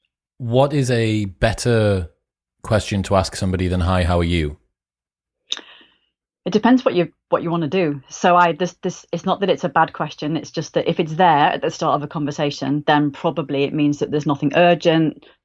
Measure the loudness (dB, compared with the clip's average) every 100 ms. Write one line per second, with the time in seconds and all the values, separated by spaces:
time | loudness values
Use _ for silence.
0 | _ _ _ -12 -2 2 2 2 0 0
1 | 0 0 -2 -2 -2 0 0 2 2 2
2 | -2 _ _ _ _ _ -2 -2 0 -4
3 | 0 0 0 -2 -2 -2 0 0 0 0
4 | 2 2 0 0 -2 -6 _ _ _ _
5 | _ _ _ _ _ -12 -12 -20 _ _
6 | _ _ _ _ -4 0 4 4 2 0
7 | -2 -6 _ -2 -2 -4 -2 -2 -2 -4
8 | -10 -2 2 4 4 0 -6 -6 -8 -8
9 | -8 -8 -4 -2 0 -2 -2 0 0 -2
10 | -10 -6 -6 -6 -6 -10 -6 -4 -2 -2
11 | -2 2 4 4 2 0 -4 -4 -2 -2
12 | -4 -6 -6 -4 -4 -4 -4 -2 2 2
13 | 2 -2 -4 -4 -4 -2 -2 0 0 0
14 | -2 -2 -2 -2 0 4 4 4 2 2
15 | 2 -2 -12 _